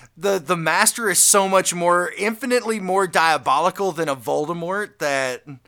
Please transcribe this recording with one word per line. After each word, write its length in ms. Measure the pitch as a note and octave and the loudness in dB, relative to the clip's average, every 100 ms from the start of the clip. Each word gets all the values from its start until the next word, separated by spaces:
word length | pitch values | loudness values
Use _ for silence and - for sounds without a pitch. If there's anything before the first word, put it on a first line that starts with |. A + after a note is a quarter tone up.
| - - | -20 -8
the, 220 | F#3 F#3+ | -4 -2
the 180 | C#3+ F3 | -2 -2
Master 520 | D#3+ E3+ G#3 - A3 | 0 2 2 2 -2
is 80 | E3+ | 2
so 280 | - G#3 G3 | 4 4 4
much 240 | F#3+ F3 | 2 2
more, 380 | F3 F3 F3 F3 - | 0 2 2 0 -2
infinitely 640 | G3+ A3 C4 B3 A3 A3 | -4 -4 -2 -2 0 -4
more 260 | F#3 F#3 F#3+ | -2 0 2
diabolical 840 | F#3 E3 D3+ B2+ C#3 F3 F3+ G3 | 2 2 2 0 0 0 0 -4
than 160 | D#3+ D#3 | -2 -4
a 80 | C3+ | -4
Voldemort 840 | A2+ C#3+ D3+ E3+ E3+ G3 G3+ _ | -2 -2 -2 -6 -6 -6 -8 _
that 460 | D3+ C3+ C3 B2 - C3+ | -2 -2 -2 -6 -12 -20